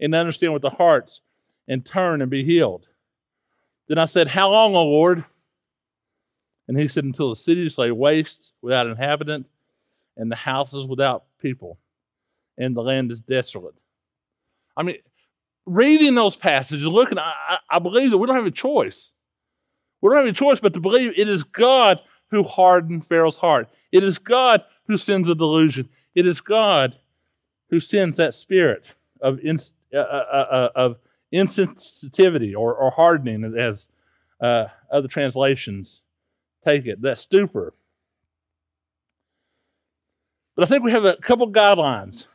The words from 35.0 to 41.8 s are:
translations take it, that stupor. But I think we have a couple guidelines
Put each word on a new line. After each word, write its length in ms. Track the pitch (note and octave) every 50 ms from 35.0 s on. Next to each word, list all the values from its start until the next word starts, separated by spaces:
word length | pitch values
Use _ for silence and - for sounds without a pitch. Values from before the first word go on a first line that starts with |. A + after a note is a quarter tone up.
| C3+ C3
translations 960 | - D#3 C#3+ C3 A#2 C3 C#3 C3+ C#3 C3 - A#2 G2+ G2 F#2 - - _ _ _ _ _ _ _ _ _ _ _ _ _ _
take 220 | D3+ D3 C#3+ B2+
it, 160 | A#2+ G2+ F#2+
that 160 | A#2 C3+ B2 -
stupor. 540 | - _ - F#3+ G3+ - - G#2 F2 D#2+ - _ _ _ _ _ _ _ _ _ _ _ _ _ _ _ _ _ _ _ _ _ _ _ _ _ _ _ _ _ _ _ _ _ _ _ _ _ _ _ _ _ _ _ _ _ _ _ _ _ _ _ _ _ _ _ _
But 100 | - F3
I 20 |
think 180 | - C4+ C#4 A#3+
we 80 | A#3
have 120 | A3 A#3 G#3
a 120 | F#3+ E3+
couple 340 | - - - B3 A#3 B3 A3
guidelines 760 | G3+ A3 G#3 G3+ G3+ F3